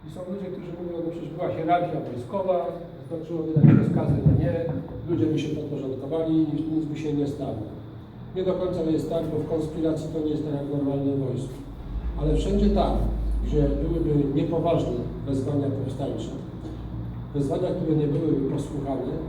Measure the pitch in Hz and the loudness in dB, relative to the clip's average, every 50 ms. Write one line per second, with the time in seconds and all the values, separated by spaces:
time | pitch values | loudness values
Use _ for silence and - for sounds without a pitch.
0 | - 151 151 185 180 185 196 196 185 175 - - 151 156 165 175 175 170 170 165 | -14 -14 -12 -10 -8 -8 -6 -6 -6 -8 -8 -8 -8 -10 -8 -8 -6 -6 -4 -4
1 | 160 160 170 170 151 147 - 165 175 170 - 156 160 160 175 175 175 165 156 143 | -4 -4 -4 -6 -8 -8 -6 -4 -2 -2 -2 -2 2 2 4 4 2 0 -2 -4
2 | - 123 123 120 - - - 202 185 185 180 175 170 175 175 - - - - - | -6 -6 -6 -8 -8 -4 -4 -2 0 2 2 2 2 -2 -6 -8 -10 -12 -14 -14
3 | - - 165 160 156 - 170 160 160 160 156 151 - - - - - - - - | -10 -8 -8 -8 -6 -6 -4 -4 -2 2 4 10 10 10 10 10 6 4 2 2
4 | - - - - - - - - 156 175 165 165 165 165 - - - - - - | 2 2 2 4 6 6 6 6 4 2 0 0 -2 -2 -4 -6 -6 -8 -10 -10
5 | - 165 175 147 160 156 151 143 139 143 147 151 151 147 147 131 131 131 131 - | -4 -2 0 2 2 2 2 0 -2 -2 -4 -4 -4 -6 -6 -6 -4 -6 -6 -6
6 | - 143 156 165 160 160 160 160 156 147 143 143 160 156 156 156 147 143 143 - | -6 -4 -2 -2 0 2 2 2 2 2 0 -2 -2 0 0 -2 -2 -2 -6 -4
7 | 156 151 143 143 139 - - - 139 120 113 110 107 104 104 - - - - - | -4 -2 0 0 0 -2 -2 -4 -6 -6 -6 -6 -8 -10 -10 -12 -14 -14 -14 -16
8 | - - - - - - - 185 180 185 180 - 185 170 170 175 160 160 160 147 | -16 -16 -16 -16 -14 -8 -4 -2 0 0 0 0 0 -2 -2 0 0 2 2 0
9 | 135 - 165 165 156 156 151 151 151 156 165 160 147 - - 170 156 160 151 139 | 0 0 -2 -2 -2 -2 -2 -2 -2 0 -2 -2 -2 -2 -2 0 0 0 0 0
10 | - - - 160 151 151 147 143 151 151 143 143 139 139 147 143 139 135 139 139 | -4 -4 -4 -2 0 0 0 -2 -2 -2 -2 -4 -2 -2 -2 0 0 0 0 0
11 | 139 139 139 139 135 120 117 - - - - - - - - - - - - - | 0 0 0 0 0 -2 -2 -4 -4 -6 -8 -10 -10 -12 -12 -10 -8 -6 -6 -4
12 | - - - - 147 151 147 151 - 185 202 208 208 208 - - - - - - | -4 -4 -4 0 2 2 4 4 2 2 4 4 6 6 6 6 4 4 2 2
13 | - - - - - - - - - - 151 151 143 143 - - - - 165 165 | 2 0 0 0 0 0 0 0 0 2 4 4 4 4 4 2 0 0 0 0
14 | 151 151 147 147 139 - 139 156 - - 170 165 165 170 165 147 - - 123 120 | 2 4 4 4 4 4 2 2 2 2 0 2 4 4 4 4 2 0 -2 -2
15 | 113 - - - - 135 139 131 - 143 143 143 135 - - - - - - - | -4 -4 -6 -6 -2 -2 0 0 0 0 0 0 0 0 0 -2 -2 -4 -4 -4
16 | 143 - - - - - - - - - - - - - - - - - - - | -4 -4 -4 -4 -6 -6 -8 -8 -10 -10 -10 -10 -8 -8 -8 -8 -8 -8 -6 -6
17 | - - - - - - - 143 139 - 165 180 180 170 - - 160 156 151 147 | -6 -6 -8 -8 -10 -4 -2 0 0 2 2 0 0 0 0 0 2 2 4 4
18 | 147 139 139 - 165 156 139 135 135 131 127 127 - - - 143 - 139 135 135 | 4 4 2 2 2 2 2 2 2 0 0 -2 -2 -4 -4 -4 -2 -2 -2 -2
19 | 120 120 - - - | -2 -4 -4 -4 -6